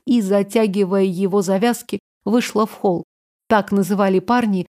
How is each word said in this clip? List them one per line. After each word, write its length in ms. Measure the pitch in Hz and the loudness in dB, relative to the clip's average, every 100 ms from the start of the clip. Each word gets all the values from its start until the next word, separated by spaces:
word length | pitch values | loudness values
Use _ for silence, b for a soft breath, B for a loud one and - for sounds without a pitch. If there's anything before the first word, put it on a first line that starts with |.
| - | 0
и, 140 | 240 | 0
затягивая 840 | 190 202 202 226 214 196 185 196 | 2 0 0 0 0 0 0 0
его 380 | 196 175 196 202 | 0 0 -2 0
завязки, 560 | 185 190 240 233 - 202 - _ | 0 0 0 -2 -8 -12 -12 _
вышла 420 | 196 233 - 208 220 | -2 0 0 -2 -2
в 60 | |
холл. 320 | - 202 170 - _ _ _ - | -2 -2 -2 -6 _ _ _ 0
Так 240 | 214 196 | 0 2
называли 480 | 196 180 202 196 190 | 0 0 0 2 0
парни 460 | 185 247 226 185 175 | 0 0 0 -2 -4